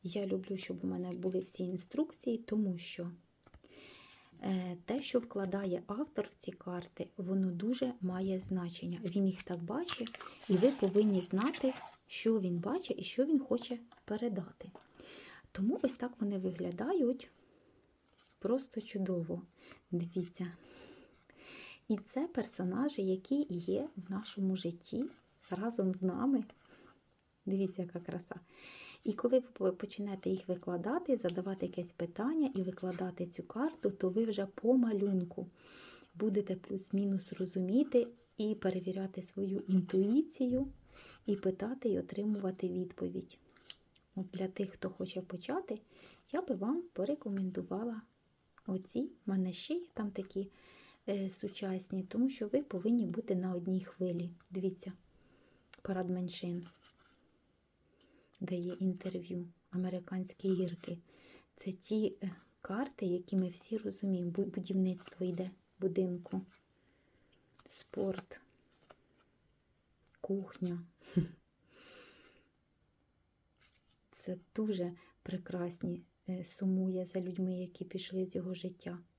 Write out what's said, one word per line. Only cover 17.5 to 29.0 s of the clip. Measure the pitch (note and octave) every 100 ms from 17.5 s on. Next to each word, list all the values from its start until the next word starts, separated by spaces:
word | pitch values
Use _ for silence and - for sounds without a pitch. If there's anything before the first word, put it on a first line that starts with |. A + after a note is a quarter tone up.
| _ _ _ _ _ _ _ _ _
Просто | G3 B3+ C4+ -
чудово. | G#3+ G3+ F#3+ F3+ E3 F3 - _ - - _
Дивіться. | F3 E3+ F#3+ F3 - F3+ - - - - - - - _ - - - - - _
І | G#3 -
це | - E4
персонажі, | - A3 - F3+ F#3+ C#4+ C#4
які | F#3+ F#3 - C#4 D4
є | F3 F3 F#3+ D4+ -
в | F3+
нашому | G3 A3 - F#3+ F#3
житті | E3+ E3+ - A3+ C#4+ - _ _ -
разом | C4 A3 A#3 F#3+
з | F#3
нами. | F#3 F3 B3+ C4 G#3+ - - - - - _ _ _ _ -
Дивіться, | F#3+ F#3+ F#3
яка | F3 F3
краса! | E3+ F3+ F3 F3 - - - - - -